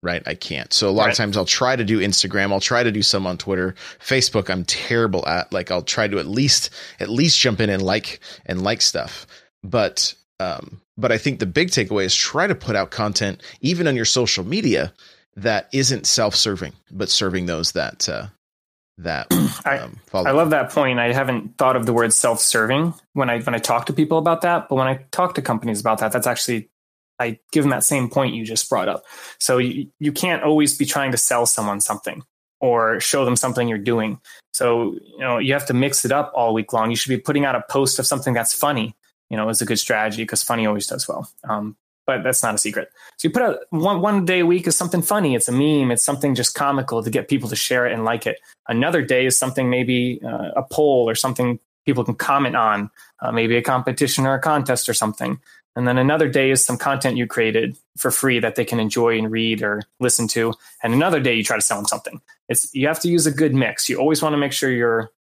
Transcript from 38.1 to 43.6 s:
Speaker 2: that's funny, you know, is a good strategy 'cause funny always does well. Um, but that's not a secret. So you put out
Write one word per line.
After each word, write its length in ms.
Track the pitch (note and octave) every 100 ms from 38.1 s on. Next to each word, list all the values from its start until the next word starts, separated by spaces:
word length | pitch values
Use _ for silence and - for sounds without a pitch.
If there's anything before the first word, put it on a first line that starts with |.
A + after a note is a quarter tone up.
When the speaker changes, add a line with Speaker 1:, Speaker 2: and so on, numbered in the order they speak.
| C#3 C3+
Speaker 2:
that's 180 | A#2+ A2+
funny, 420 | - D3 C#3 A2 - _ _ _
you 60 | A2
know, 120 | G#2+
is 140 | A2
a 20 | A2
good 120 | A2
strategy 480 | - A2+ G#2+ G#2+ A2+
'cause 160 | A2
funny 240 | - A#2+ A2
always 200 | G#2 -
does 200 | - -
well. 220 | - - - -
Um, 280 | G#2+ G#2+ G#2+ _ _ -
but 180 | B2+
that's 180 | G#2+ B2
not 140 | B2 G#2
a 20 |
secret. 320 | A2+ G2+ - _ - _
So 100 | E3+
you 40 |
put 100 | G3
out 160 | A#3+ D3